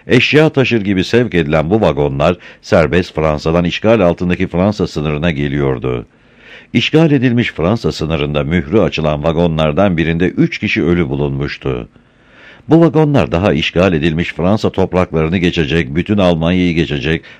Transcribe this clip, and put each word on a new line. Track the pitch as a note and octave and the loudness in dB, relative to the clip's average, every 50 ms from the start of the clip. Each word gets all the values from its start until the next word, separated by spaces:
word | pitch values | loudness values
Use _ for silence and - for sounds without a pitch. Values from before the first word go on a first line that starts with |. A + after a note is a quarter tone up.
| - | -2
eşya | - A2 B2+ - - B2+ D3+ D#3+ D#3 | 0 2 2 2 2 2 4 2 2
taşır | - C#3 B2+ A2 A#2 A2 | 2 0 0 0 0 -2
gibi | F#2+ G2+ G2 F2+ E2+ | 0 0 0 -2 0
sevk | - - A#2+ B2 G#2+ F2+ | 0 0 0 0 2 0
edilen | E2+ D#2+ C#2+ D#2 D#2 D2 E2 | 0 0 2 0 0 0 2
bu | G#2 A2+ | 2 2
vagonlar | G2+ E2 C#2+ C#2+ D2 C#2+ C2+ C#2 D2 F2+ F2+ - - - - - | 2 2 2 0 0 -2 0 0 0 0 0 -2 -6 -20 -20 -14
serbest | - - G#2+ F2+ D#2+ C#2 D#2 F2+ F2+ - - | -4 0 2 2 2 2 2 0 -2 -2 -4
Fransa'dan | - D#2 D#2 D2+ C#2+ - D#2+ E2 F2 F2 | -2 0 0 0 -2 -2 0 0 0 0
işgal | E2+ - - - G#2+ A#2 A2+ | 0 -2 -2 0 2 2 4
altındaki | F#2 F2 E2+ - F2+ F2 F2 F2 F#2 | 2 2 0 0 -2 -2 -2 -2 -4
Fransa | - - F2 F#2 G#2+ G2+ - F2+ | -4 -2 0 0 0 0 -2 -4
sınırına | - - E2 D2 D#2 D2+ D2 D#2+ F2 | -4 -4 -4 -4 -4 -4 -2 -2 -2
geliyordu. | D2+ C#2 C#2+ C#2+ C#2 D2 C#2 C2+ B1+ A#1 G#1+ B1+ B1 A#1+ A1+ _ _ _ _ _ _ _ - - - - - _ | -2 -2 -4 -2 -2 -2 -2 -2 -2 -4 -4 -6 -6 -6 -8 _ _ _ _ _ _ _ -20 -20 -20 -20 -10 _
İşgal | - A#2+ - - - D#3 E3 D3+ | -2 -2 -2 0 2 2 2 4
edilmiş | C#3+ C3 A2+ A#2+ A#2 A#2+ A2 - | 2 2 2 2 2 0 -2 -2
Fransa | - - D#2 F2+ A2+ A2+ - E2 | -2 -2 -2 0 0 0 -2 -4
sınırında | D2 - D#2+ D2+ D#2+ D2 D2 D2 C#2+ D2 C#2 | -4 -4 -4 -4 -2 -2 -2 -2 -2 -2 -2
mührü | D2 F2 F2+ C#2+ C#2 F#2+ A2 | 0 0 -2 0 0 0 2
açılan | F2 D2+ - D#2+ D#2 D#2 D2+ D2 D2 | 2 0 -2 -2 -2 -2 -2 -2 -2
vagonlardan | E2 D#2 D#2+ F2 E2+ D#2+ D#2+ D#2 D2+ D2 E2+ G2+ G2+ E2+ | -2 0 0 0 0 0 0 0 0 0 0 0 0 0
birinde | D#2 D#2+ D#2+ E2 E2 F2+ E2+ | 0 0 0 0 0 -2 -2
üç | - - E3 E3 - - | 0 0 0 0 -2 -4
kişi | A2+ G#2 - A2 D2 | -4 -4 -2 0 0
ölü | E2+ F2 F2 D#2+ B1+ | 0 2 0 0 -2
bulunmuştu. | C#2 C#2 D2 C#2+ C#2 C2+ D2 C#2 - - - C2+ B1+ A#1+ A1+ - _ _ _ _ _ _ _ _ _ - - - - - - B2 | -2 -2 -2 -2 -4 -4 -6 -6 -8 -8 -6 -6 -6 -6 -8 -14 _ _ _ _ _ _ _ _ _ -20 -20 -20 -20 -8 0 2
Bu | D3 E3 | 4 4
vagonlar | E3 D#3 A#2+ D#3 D#3 D3 C#3 B2 D#2+ - | 4 4 4 2 2 2 2 0 0 0
daha | E2+ E2+ G2 G2+ | 0 0 2 2
işgal | D2 D2+ - - - E2 F#2 G2 | 0 0 -2 -2 0 2 2 2
edilmiş | E2+ D2+ D2+ E2+ D#2+ E2 E2+ - | 2 2 0 0 0 -2 -4 -4
Fransa | - - E2 F#2+ G#2+ A2 - - | -4 -2 0 0 0 0 -2 -2
topraklarını | - G2 F#2 E2 F2 F2+ F2+ - - D#2+ D#2+ D#2+ F2+ F#2+ | 0 0 -2 0 0 -2 -2 0 -2 -2 -2 0 0 0
geçecek, | F2 F2 - F2 D#2 C2 D2+ E2+ D2+ B1+ C#2+ | 0 0 0 0 -2 0 0 -2 -2 -2 -4
bütün | F2 E2+ - G#2 G2+ | -4 -2 -2 0 2
Almanya'yı | F#2 F2 F2 D#2+ E2 E2+ F#2 F#2 F2+ F2 D#2 | 2 2 2 2 0 0 0 2 0 0 0
geçecek, | E2 D#2+ - D2+ C#2 - D#2 E2 D#2+ - - - | 0 -2 -2 -4 -4 -2 -2 -4 -4 -6 -10 -20